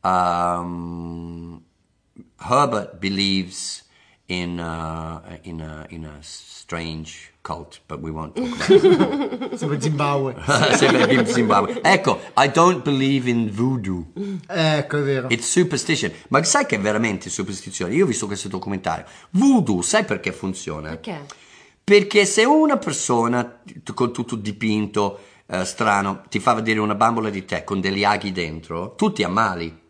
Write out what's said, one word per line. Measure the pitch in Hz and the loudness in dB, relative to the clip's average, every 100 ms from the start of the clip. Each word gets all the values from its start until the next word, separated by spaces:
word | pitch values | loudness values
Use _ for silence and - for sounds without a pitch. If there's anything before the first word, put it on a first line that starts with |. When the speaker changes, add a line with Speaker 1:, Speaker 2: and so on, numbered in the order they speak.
Speaker 1:
Um, | 92 92 90 87 87 87 87 87 85 85 85 85 85 85 85 85 _ _ _ _ _ - - _ - | 2 2 2 0 0 -2 -4 -8 -10 -10 -10 -10 -12 -12 -14 -18 _ _ _ _ _ -20 -20 _ 0
Herbert | 127 139 110 90 87 | 2 2 0 -6 -6
believes | 98 98 98 95 90 - - - _ _ _ _ _ | -4 0 0 0 -2 -8 -12 -12 _ _ _ _ _
in, | 90 87 87 | -6 -4 -6
uh, | 85 82 80 80 80 80 82 85 | -6 -6 -6 -8 -8 -12 -14 -18
in | - 82 | -14 -12
a, | 78 76 78 | -12 -14 -14
in | 82 | -14
a | 80 73 | -14 -16
strange | 76 - - - - 85 82 80 80 - - _ | -18 -20 -20 -20 -10 -8 -8 -8 -12 -16 -20 _
cult, | - 80 82 - _ | -12 -12 -12 -20 _
but | - | -12
we | 82 | -8
won't | 78 78 | -8 -8
talk | - 247 240 - | -8 -8 -6 6
about | 381 381 330 - 285 254 233 - | 8 8 6 4 2 -4 -4 -8
it. | 247 | -6
Speaker 2:
<laughs> | |
Sembra | 156 143 | -4 -2
Zimbabwe. | 135 147 143 143 135 123 - - | 0 0 0 0 -2 -4 0 2
Speaker 1:
<laughs> | 143 127 | 4 4
Sembra | 135 - - 131 110 | 4 4 4 4 2
Zimbabwe. | 120 110 101 101 - | 2 4 4 2 0
Ecco, | 160 185 160 101 - - | 2 4 2 -2 -2 2
I | 143 | 4
don't | 165 175 175 | 6 4 4
believe | 120 139 135 139 123 | 0 0 2 2 2
in | 117 110 | 0 0
voodoo. | 101 123 131 95 90 80 - 202 190 - | 0 0 0 -2 -4 -6 -10 -8 -8 -6
Speaker 2:
Ecco, | 190 160 151 139 147 | -2 0 0 0 -2
è | |
vero. | 139 135 127 | 0 -2 0
Speaker 1:
It's | 117 - | -2 0
superstition. | - 180 135 - 151 104 - - | 2 2 0 -2 -2 -2 -6 0
Ma | 139 | 0
sai | 165 285 285 | 2 2 2
che | 107 | 0
è | |
veramente | 101 107 113 92 - | 0 0 0 -2 -6
superstizione? | - 95 98 - - 87 | -8 -6 -8 -10 -8 -2
Io | 131 | 2
ho | 185 | 2
visto | 110 101 | 0 -4
questo | 101 101 | -8 -8
documentario. | 92 104 98 90 80 - - - | -8 -6 -6 -4 -6 -8 -20 -4
Voodoo, | 180 277 254 131 92 | 2 6 6 4 0
sai | 87 214 | 2 0
perché | 214 98 - | 0 -4 -4
funziona? | 87 95 92 - 76 78 | -6 -6 -6 -8 -8 -8
Speaker 3:
Perché? | 82 - 160 143 - - - - _ | -10 -10 -12 -14 -20 -20 -20 -20 _
Speaker 1:
Perché | - 208 202 208 | 6 6 6 2
se | 196 208 | 4 4
una | 233 311 311 277 | 6 6 6 2
persona | - 139 - 120 117 120 | -2 -4 0 2 2 0
t-, | 120 - - - - | -2 -8 -20 -20 -12
con | - 123 | -2 -2
tutto | 120 117 113 | -2 -6 -6
dipinto, | 104 104 113 107 104 104 101 98 - _ _ | -8 -4 0 0 0 0 -2 -4 -20 _ _
eh, | 90 92 | -4 -4
strano | - 110 101 98 95 - | -2 2 2 0 -4 -6
ti | 104 | -2
fa | 98 | 0
vedere | 110 110 110 | 0 0 0
una | 107 | 0
bambola | 104 113 117 107 | 2 0 0 -4
di | 101 | -6
tè | 95 87 | -6 -8
con | - 98 | -4 -2
degli | 95 98 | -2 0
aghi | 101 101 101 | 2 2 -2
dentro, | 90 82 80 80 85 92 | -6 -6 -8 -10 -10 -10
tu | - 208 | -2 -2
ti | - | 0
ammali. | 92 95 110 90 82 78 _ | -2 0 0 -2 -8 -12 _